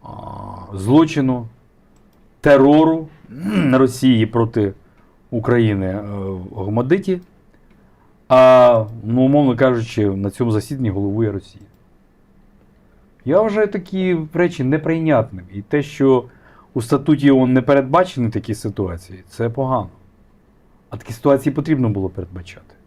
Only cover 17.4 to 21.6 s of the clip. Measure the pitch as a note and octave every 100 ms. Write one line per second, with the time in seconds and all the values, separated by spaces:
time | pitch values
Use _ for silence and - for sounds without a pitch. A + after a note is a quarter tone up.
17.4 | B2+ B2+ B2 C#3 C3+ D#3+ F#3 C3+ A#2+ A2
18.4 | F#2+ G#2+ A2 G2+ F#2+ E2+ - F#2+ - -
19.4 | A#2 A2+ C3 C3 F2+ - _ _ _ _
20.4 | _ _ _ _ _ - - A2+ C#3+ C#3
21.4 | D3 C#3